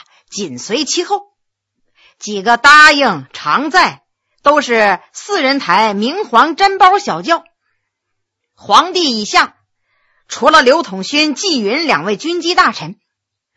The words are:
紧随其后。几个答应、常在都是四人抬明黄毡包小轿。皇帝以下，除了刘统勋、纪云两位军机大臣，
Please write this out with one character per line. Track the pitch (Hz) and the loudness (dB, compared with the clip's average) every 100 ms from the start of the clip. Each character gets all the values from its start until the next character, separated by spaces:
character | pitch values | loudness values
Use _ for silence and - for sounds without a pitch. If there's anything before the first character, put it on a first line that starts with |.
| - _ _ | -14 _ _
紧 | 208 180 - | -12 -10 -12
随 | - 247 294 | -8 -6 -4
其 | 339 | -6
后。 | 349 392 - _ _ _ _ _ _ _ _ _ | -4 -6 -8 _ _ _ _ _ _ _ _ _
几 | 208 208 | -10 -4
个 | 196 240 | 0 2
答 | 277 294 302 | 6 6 6
应、 | 285 262 165 131 | 4 0 -2 -10
常 | - 151 170 302 | -10 -2 -2 0
在 | 359 254 139 _ _ _ _ | 0 0 -4 _ _ _ _
都 | 285 294 | 0 0
是 | 247 226 208 175 _ | 2 2 2 0 _
四 | - - 403 | -18 -6 -2
人 | 262 277 | -2 -2
抬 | - 185 220 | 0 0 2
明 | 202 233 359 | 0 -4 -4
黄 | 349 233 294 320 | 0 2 2 2
毡 | 392 392 | 0 4
包 | 370 392 | 4 2
小 | 233 165 | -2 -6
轿。 | 208 330 _ _ _ _ _ _ _ _ _ _ _ _ | -4 -4 _ _ _ _ _ _ _ _ _ _ _ _
皇 | - 214 339 | 0 2 2
帝 | 359 311 220 | -2 -2 -4
以 | 208 | -2
下， | 349 277 _ _ _ _ _ _ _ - | -2 -2 _ _ _ _ _ _ _ -16
除 | - 269 | -2 2
了 | 311 | 4
刘 | 254 302 | 4 2
统 | 226 190 | 0 -8
勋、 | 190 294 302 285 | -4 -2 -2 -2
纪 | 392 277 | -4 -2
云 | 202 277 311 | -2 -2 -2
两 | 165 180 | -2 -2
位 | 202 | -6
军 | 320 349 | -6 -6
机 | 339 359 | -2 0
大 | 311 | 0
臣， | - 160 - _ _ _ _ _ | -2 -12 -16 _ _ _ _ _